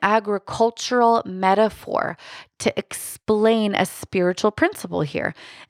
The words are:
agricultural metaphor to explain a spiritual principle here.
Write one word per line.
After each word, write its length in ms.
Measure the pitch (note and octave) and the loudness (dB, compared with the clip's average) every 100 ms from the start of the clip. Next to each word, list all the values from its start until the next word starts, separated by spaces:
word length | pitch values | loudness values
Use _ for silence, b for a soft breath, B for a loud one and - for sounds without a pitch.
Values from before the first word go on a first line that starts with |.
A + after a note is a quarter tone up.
agricultural 1200 | G3 A3 G#3 G3+ - - A3+ A#3 - B3 A#3 A#3 | 0 0 0 -4 -4 0 0 0 -2 2 4 4
metaphor 920 | - F#3 F#3+ G3 A3 - - - - E3 B B B - | 0 -2 2 4 2 0 -6 -4 -4 -6 B B B -6
to 180 | - - | -4 -4
explain 1000 | - - - - - G#3+ A3 A3+ G#3 G3 | -6 -10 -14 -8 -2 2 4 2 2 0
a 100 | F#3 | -2
spiritual 640 | - - F#3+ F3+ F3+ G#3+ | -4 -6 -2 0 0 0
principle 520 | - E4+ G4+ F3+ F3 | 2 -2 -2 -8 -4
here. 320 | D3 - - - B B B | -4 -4 -6 -8 B B B